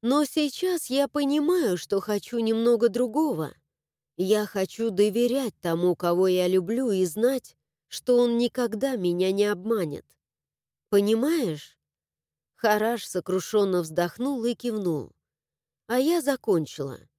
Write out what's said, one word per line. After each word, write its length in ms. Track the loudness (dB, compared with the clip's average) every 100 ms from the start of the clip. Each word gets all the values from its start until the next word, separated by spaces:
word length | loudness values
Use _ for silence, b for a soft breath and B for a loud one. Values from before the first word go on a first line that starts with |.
Но 220 | 2 2
сейчас 600 | 2 0 -2 -2 -2 -2 -2
я 240 | 0 0
понимаю, 680 | 0 0 0 2 0 0 -2
что 220 | -2 -4
хочу 400 | -2 -4 -4 -4
немного 480 | -2 0 2 4 2
другого. 680 | 2 -2 0 0 -2 -6 -10 _ _ _ _ _ -6
Я 300 | 0 2 0
хочу 460 | -4 -6 -4 -4
доверять 640 | 2 2 2 0 0 -4 -6
тому, 340 | -4 0 0
кого 360 | 0 0 2 2
я 180 | 2 2
люблю, 420 | 0 0 -2 0
и 140 | 0
знать, 540 | 0 2 0 0 -6 _ _ _ _
что 280 | -10 2 4
он 200 | 4 2
никогда 580 | 0 0 -4 -2 -2 0
меня 380 | -2 0 0
не 100 | 2
обманет. 600 | 0 0 -2 -2 -2 -6 -14 _ _ _ _ _ _ _ _
Понимаешь? 920 | 2 4 2 2 0 0 -4 -12 _ _ _ _ _ _ _ _ _
Хараш 500 | 0 2 2 -2 -4
сокрушенно 760 | -8 -2 -4 0 0 2 0
вздохнул 600 | -2 -2 -2 -2 -4 -2 -4
и 100 | -4
кивнул. 560 | -4 -4 -2 -4 -6 _ _ _ _ _ _ _ _
А 120 | 0
я 220 | 2 2
закончила. 760 | 0 -2 0 0 0 -8 -8 -10 _